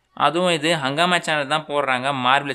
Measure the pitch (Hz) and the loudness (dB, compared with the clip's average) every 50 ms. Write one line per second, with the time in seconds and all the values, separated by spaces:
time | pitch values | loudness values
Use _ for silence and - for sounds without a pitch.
0 | _ _ _ - - 147 151 175 185 180 170 151 143 160 170 156 135 131 139 156 | _ _ _ 0 0 0 2 2 0 0 0 0 0 0 0 0 -2 -2 0 0
1 | 175 180 175 170 175 170 156 151 139 131 147 156 147 - 143 147 135 131 131 123 | 2 2 2 0 0 0 -2 -2 -2 -2 -2 -4 -2 -2 -2 -2 0 0 -2 0
2 | 127 139 143 131 123 123 131 139 143 139 | -2 -2 -2 0 2 2 2 2 2 -2